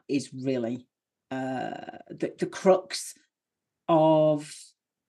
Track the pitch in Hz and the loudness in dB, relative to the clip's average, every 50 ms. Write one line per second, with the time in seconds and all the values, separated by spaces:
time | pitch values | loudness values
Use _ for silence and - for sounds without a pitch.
0 | _ - 135 139 123 - 135 131 127 139 131 123 117 113 127 123 - _ _ _ | _ -4 -4 -4 -4 -6 -10 -6 -4 -2 -2 0 -2 -4 -4 -6 -10 _ _ _
1 | _ _ _ _ _ - 131 131 131 131 131 127 - - - - - - - - | _ _ _ _ _ -10 -8 -6 -6 -6 -6 -6 -6 -8 -8 -10 -14 -14 -16 -16
2 | - - 170 - - - - - 180 - - - - 185 190 - - - - - | -18 -18 -10 -8 -8 -8 -6 -6 -6 -6 -4 2 4 6 6 6 2 -4 -10 -10
3 | - - - _ _ _ _ _ _ _ _ _ _ _ _ _ _ - 165 156 | -12 -12 -16 _ _ _ _ _ _ _ _ _ _ _ _ _ _ 2 4 6
4 | 156 160 156 156 156 156 151 147 151 151 - - - - _ _ _ _ _ _ | 6 6 6 6 6 4 2 0 -2 -8 -16 -18 -20 -20 _ _ _ _ _ _
5 | _ | _